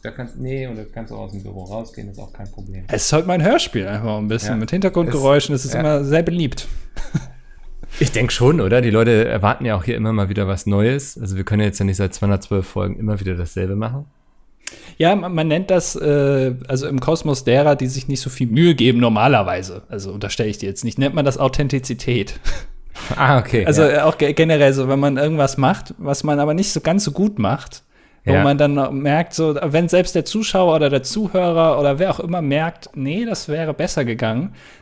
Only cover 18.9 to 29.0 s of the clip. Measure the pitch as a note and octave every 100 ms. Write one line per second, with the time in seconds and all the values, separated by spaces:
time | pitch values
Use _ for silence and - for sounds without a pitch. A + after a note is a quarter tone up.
18.9 | A#2+ A#2+ G#2+ B2+ B2 F#2 F2+ F#2+ F2+ -
19.9 | G#2 F#2+ G2 G2 - G#2+ G#2 G2 G2 A#2
20.9 | C3+ C#3 D#3+ C#3 C3 C3+ - C#3 C3+ B2+
21.9 | B2 - A#2+ G2 - - - - - -
22.9 | - - B2+ C#3 C3+ - A#2+ G2+ D3+ D3
23.9 | C#3+ D#3 - D3 D3 E3 D#3 C#3 C3+ C3
24.9 | C3+ C#3+ C3+ D3 D#3 C3+ - D#3 G3+ -
25.9 | - D3 C#3 D#3 C#3+ D3 D#3+ G3+ D#3+ D#3+
26.9 | G3 D3+ C#3+ G#3 G#3 G2+ B2 - - _
27.9 | _ _ _ - F#2+ B2 C#3+ D3 C#3+ C3+
28.9 | C#3